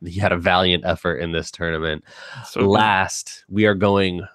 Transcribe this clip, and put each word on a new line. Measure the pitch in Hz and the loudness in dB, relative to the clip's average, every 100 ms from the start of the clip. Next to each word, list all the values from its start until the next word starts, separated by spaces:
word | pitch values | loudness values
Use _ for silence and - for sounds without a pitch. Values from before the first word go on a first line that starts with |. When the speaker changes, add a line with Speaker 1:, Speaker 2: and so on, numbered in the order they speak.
| 90 | -12
Speaker 1:
he | 90 | -2
had | 98 | 0
a | 87 | 0
valiant | 90 90 92 87 90 | 2 4 4 2 0
effort | 85 90 71 | -2 -2 -4
in | 85 | -4
this | 82 - | -4 -6
tournament. | - 85 80 80 78 - - - 123 - | -6 -4 -4 -4 -6 -10 -20 -20 -18 -10
Speaker 2:
So | - | 0
good. | 98 | 2
Speaker 1:
Last, | 107 107 95 95 - - - - | 4 4 2 0 -6 -14 -18 -6
we | 98 107 | 2 2
are | 95 | 4
going | 101 98 95 90 101 | 2 4 2 -2 -10